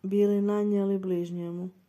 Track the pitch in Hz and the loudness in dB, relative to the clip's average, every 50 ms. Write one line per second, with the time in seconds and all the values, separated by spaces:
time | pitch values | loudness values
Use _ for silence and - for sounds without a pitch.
0 | - 190 202 202 208 202 202 202 202 202 208 208 208 208 208 202 196 196 196 190 | -4 0 2 4 4 4 4 2 2 2 0 0 2 2 2 2 2 0 0 -2
1 | 185 185 180 175 175 170 175 175 175 170 170 175 180 185 185 _ _ | -2 -2 -2 -2 -2 -4 -6 -8 -6 -6 -6 -8 -8 -10 -12 _ _